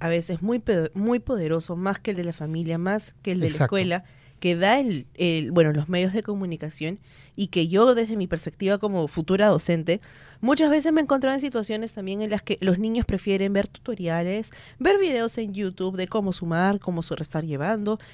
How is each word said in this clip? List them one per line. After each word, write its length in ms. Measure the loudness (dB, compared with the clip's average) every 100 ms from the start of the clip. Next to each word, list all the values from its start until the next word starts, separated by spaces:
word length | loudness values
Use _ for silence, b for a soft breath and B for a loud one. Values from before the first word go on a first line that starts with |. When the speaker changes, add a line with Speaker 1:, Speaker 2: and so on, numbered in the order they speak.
Speaker 1:
a 80 | -2
veces 340 | 0 -2 -4
muy 160 | -2 -2
pe-, 320 | 0 0 0
muy 240 | 0 0 0
poderoso, 560 | 0 -2 0 -2 -2 -4
más 240 | -4 -4
que 120 | -4
el 40 | -4
de 80 |
la 80 | -4
familia, 460 | -6 -6 -4 -4 -2
más 360 | -2 -2 -6 -10
que 100 | -4
el 60 | 0
de 60 | 0
la 60 |
Speaker 2:
Exacto. 240 | 0 0 2
Speaker 1:
escuela, 280 | 0 -2 -6 b b b
que 160 | 0 2
da 240 | 4 4
el, 260 | 2 -2 -6
el, 380 | -2 0 2 2
bueno, 200 | 4 6
los 160 | 4 0
medios 240 | 0 0
de 100 | 0
comunicación, 760 | -4 -4 -4 -6 -8 -6 -6 -8 b b b -8
y 100 | -2
que 200 | 0 2
yo 260 | 4 6
desde 220 | 6 2 -2
mi 100 | -2
perspectiva 520 | -4 -6 -4 -2 0
como 280 | 0 -2 -2
futura 380 | -2 0 4 6
docente, 520 | 4 2 0 0 -2 B B B B
muchas 300 | 2 4 4
veces 220 | 4 4
me 80 | 2
he 40 |
encontrado 300 | 2 2 2
en 60 | 0
situaciones 520 | -2 -4 -4 -6 -6
también 280 | -8 -6 -4
en 80 | -2
las 120 | -4
que 160 | -4 -2
los 180 | 2 2
niños 280 | 2 0 0
prefieren 460 | -2 0 0 0
ver 160 | 0 -2
tutoriales, 840 | -6 -10 -6 -2 -2 -2 -4 -8 B B B
ver 200 | 2 4
videos 400 | 4 0 -2 -4
en 160 | -6
YouTube 420 | -4 -6 -4 -4 -4
de 120 | -2
cómo 240 | -2 -2
sumar, 480 | -2 -2 0 2 0
cómo 220 | -2 -6
su-, 120 | -6 -8
restar 280 | -6 -6
llevando, 540 | -4 -4 -2 -2 -2 -4 B